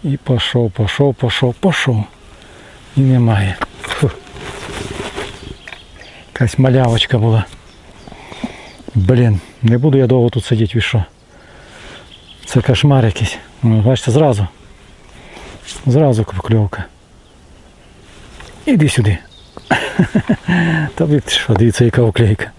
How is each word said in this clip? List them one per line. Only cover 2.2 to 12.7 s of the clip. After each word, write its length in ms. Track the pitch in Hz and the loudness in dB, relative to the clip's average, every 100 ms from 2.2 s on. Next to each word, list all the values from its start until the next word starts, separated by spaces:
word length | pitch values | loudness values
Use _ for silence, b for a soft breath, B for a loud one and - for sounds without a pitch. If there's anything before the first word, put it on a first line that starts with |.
| - B B B B B - - | -20 B B B B B -6 0
І 40 | |
немає. 560 | 135 127 117 104 98 92 - - | 2 4 4 2 0 -4 -10 -10
Фу. 300 | - - 143 - - - - - - - - - - - - - - - - - - B B B B | -12 -2 -2 -2 -20 -18 -16 -16 -14 -12 -12 -12 -12 -12 -12 -14 -18 -18 -18 -20 -20 B B B B
Якась 260 | - 120 - | -2 0 2
малявочка 580 | 131 127 123 113 117 120 | 2 4 2 0 0 0
була. 280 | 113 113 95 - - - - B B B B B B B B B - - | 2 2 -2 -10 -20 -20 -20 B B B B B B B B B -6 -2
Блін, 440 | 92 123 120 101 B B | 2 4 4 2 B B
не 160 | 113 120 | 0 2
буду 200 | 147 135 | 4 2
я 100 | 123 | 4
довго 220 | 127 120 | 4 2
тут 160 | 117 - | 0 -2
сидіти, 260 | 110 110 117 | 0 0 0
ви 60 | |
що? 220 | - 113 87 - _ B B B B B B B B - - - - | 0 -2 -4 -10 _ B B B B B B B B -20 -20 -20 -2
Це 160 | - | 0
кошмар 440 | - | 2